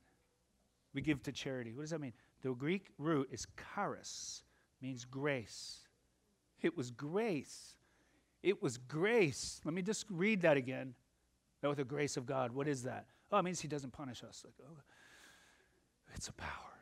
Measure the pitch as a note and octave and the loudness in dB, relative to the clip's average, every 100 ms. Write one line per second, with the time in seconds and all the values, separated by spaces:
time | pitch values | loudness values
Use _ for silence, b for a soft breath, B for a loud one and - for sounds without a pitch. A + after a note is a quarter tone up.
0 | _ _ _ _ _ _ _ _ _ C#3 | _ _ _ _ _ _ _ _ _ -2
1 | C#3 C#3 - A#2+ C#3 C3 A2+ A#2 D3+ D#3+ | 2 2 0 -6 -4 -4 -4 -8 -6 -4
2 | C#3 - _ _ C3 B2 C#3+ G3 - - | -6 -10 _ _ -2 0 2 0 -2 -4
3 | D3 D3+ - B2 - - - - F3+ F#2+ | 2 2 2 -4 -8 -12 -10 -4 -2 -4
4 | - - - - - _ _ _ B2+ B2+ | -8 -10 -8 -10 -14 _ _ _ -8 -8
5 | B2 C3 D3 C3+ G2+ - - - - _ | -8 -4 0 0 -4 -12 -12 -14 -18 _
6 | _ _ _ _ _ _ E3 D#3+ B2 A#2 | _ _ _ _ _ _ 0 0 -4 -6
7 | D3 F#3 A#3 D3+ - - - - _ _ | -4 0 0 0 -4 -12 -18 -20 _ _
8 | _ _ _ _ F3 G3+ D#3+ A#2+ B2+ D3+ | _ _ _ _ 2 4 2 -2 -4 2
9 | G3+ A#3 E3 - - - D3+ F3 F#3 G#3 | 4 8 6 4 -4 -4 -2 0 0 -2
10 | - E3+ G3+ G#3+ E3+ C#3 B2+ C3 B2+ B2 | -2 2 4 8 8 8 6 -2 -6 -10
11 | _ _ _ _ _ _ C#3+ C#3+ B2+ C#3+ | _ _ _ _ _ _ 0 2 0 0
12 | C#3+ - B2+ C3 B2 C3 D3 C#3 B2 A2 | 0 0 -2 0 0 0 0 0 -2 -6
13 | - _ - G3+ F3+ F3 D3 D3 C3 - | -8 _ 0 2 4 0 -4 -4 -4 -8
14 | C3+ A2+ A2+ - A#2 A#2 C3 D#3+ - b | -10 -10 -12 -16 -18 -18 -18 -18 -20 b
15 | b b b b b b b b b b | b b b b b b b b b b
16 | - - - - - - - - | -18 -12 -10 -8 -8 -8 -10 -18